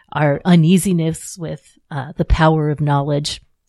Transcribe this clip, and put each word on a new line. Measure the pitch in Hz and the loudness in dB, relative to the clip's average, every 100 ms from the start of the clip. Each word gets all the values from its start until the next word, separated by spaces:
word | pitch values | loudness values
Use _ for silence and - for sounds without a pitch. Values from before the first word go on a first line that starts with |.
| _ | _
our | - 151 143 | -2 0 0
uneasiness | - 175 160 190 202 175 160 160 - - | 4 4 6 2 2 -2 -2 -6 -12 -14
with, | 156 151 _ _ _ | -12 -12 _ _ _
uh, | 156 147 - | -12 -10 -6
the | |
power | 165 - 160 160 151 | 0 2 4 2 0
of | 143 | -2
knowledge | 147 143 143 143 151 - _ _ | 0 -2 0 -4 -4 -10 _ _